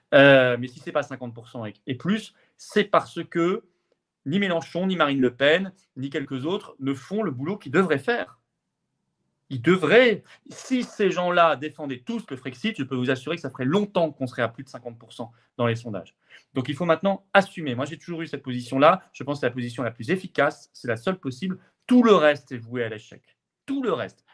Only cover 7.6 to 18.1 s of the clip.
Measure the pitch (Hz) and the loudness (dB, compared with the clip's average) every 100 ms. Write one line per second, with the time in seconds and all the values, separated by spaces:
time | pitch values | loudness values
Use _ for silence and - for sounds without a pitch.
7.6 | - 147 185 139 - 233 - - _ _ | -2 2 2 0 0 -4 -6 -14 _ _
8.6 | _ _ _ _ _ _ _ _ _ 135 | _ _ _ _ _ _ _ _ _ -4
9.6 | 135 185 151 214 254 202 - - - - | 0 2 4 6 6 2 -6 -20 -20 -20
10.6 | - 254 220 - 196 170 180 175 165 139 | -4 -4 -4 0 0 0 2 4 4 4
11.6 | 151 156 147 123 - 233 - 139 139 - | -4 -10 -10 -8 -8 -8 -8 -10 -10 -6
12.6 | 220 214 131 131 123 131 151 170 - - | -6 -4 -4 -2 -2 -2 -4 -8 -8 -6
13.6 | 131 185 202 190 165 143 131 - 117 - | 0 0 0 -2 -2 -4 -8 -4 -4 -4
14.6 | 139 123 120 117 117 - 113 _ _ - | -16 -16 -16 -18 -18 -14 -14 _ _ -4
15.6 | 117 117 120 98 82 _ _ - _ 135 | -2 -2 -6 -12 -12 _ _ -20 _ -8
16.6 | 127 143 175 160 196 190 - 196 190 - | -6 -4 0 0 0 -4 0 2 2 -4
17.6 | 151 120 143 160 - | -6 -6 -6 -10 -12